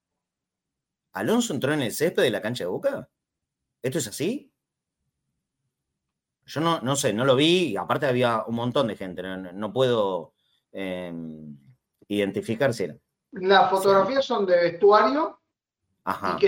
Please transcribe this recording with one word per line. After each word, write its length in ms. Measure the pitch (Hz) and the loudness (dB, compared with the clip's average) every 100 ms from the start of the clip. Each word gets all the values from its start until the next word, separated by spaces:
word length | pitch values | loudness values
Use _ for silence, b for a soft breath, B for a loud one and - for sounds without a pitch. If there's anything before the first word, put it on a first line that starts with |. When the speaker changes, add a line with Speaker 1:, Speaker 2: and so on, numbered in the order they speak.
| _ _ _ _ _ _ _ _ _ _ _ | _ _ _ _ _ _ _ _ _ _ _
Speaker 1:
¿Alonso 400 | 92 113 233 233 | -6 0 0 0
entró 180 | 139 127 | -2 -2
en 80 | 151 | -2
el 80 | 113 | -2
césped 300 | - 160 - | -2 -2 2
de 80 | 151 | 0
la 100 | 98 | 0
cancha 240 | 110 120 90 | -4 -4 -4
de 40 | |
Boca? 400 | 123 262 262 - _ _ _ _ _ _ _ | -4 -4 -6 -10 _ _ _ _ _ _ _
¿Esto 160 | 123 156 | -6 -4
es 80 | 117 | -6
así? 440 | - 156 285 - _ _ _ _ _ _ _ _ _ _ _ _ _ _ _ _ _ _ _ - | -4 -4 -4 -8 _ _ _ _ _ _ _ _ _ _ _ _ _ _ _ _ _ _ _ -10
Yo 160 | 143 | -2
no, 180 | 165 165 | 0 0
no 140 | 123 139 | 0 0
sé, 160 | 123 | 0
no 140 | 104 135 | 2 2
lo 100 | 127 | 4
vi, 360 | 156 185 160 | 4 4 2
y 60 | 98 | -2
aparte 280 | 90 123 139 | -2 -2 0
había 380 | 123 120 113 107 | 2 2 0 -2
un 80 | 117 | -4
montón 320 | 120 131 117 | -2 0 0
de 80 | 92 | -2
gente, 260 | 95 87 | -10 -8
no, 140 | 92 92 | -8 -8
no, 160 | 92 | -10
no 220 | 92 104 | -8 -6
puedo, 600 | 110 131 117 101 90 78 _ _ _ _ | 0 2 2 0 -2 -8 _ _ _ _
em, 840 | 98 95 90 90 85 80 78 76 71 67 _ _ _ - | -10 -8 -8 -8 -10 -12 -14 -16 -18 -20 _ _ _ -4
identificar 680 | 101 101 98 98 110 131 | -2 0 -2 -4 0 0
si 120 | 113 85 | -2 -6
era. 100 | - _ _ _ | -10 _ _ _
Speaker 2:
Las 380 | 196 185 196 185 | -4 4 4 4
Speaker 1:
Sí. 60 | 190 | 2
Speaker 2:
fotografías 480 | 196 196 190 269 | 4 4 4 0
son 220 | 262 226 190 | 0 0 2
de 100 | 175 | 2
vestuario 840 | 170 170 202 208 220 285 403 - _ _ _ _ _ _ 92 | 2 4 6 8 6 2 -4 -6 _ _ _ _ _ _ -8
Speaker 1:
Ajá. 280 | 95 98 | -4 -2
Speaker 2:
y 60 | |
que 80 | 85 | 2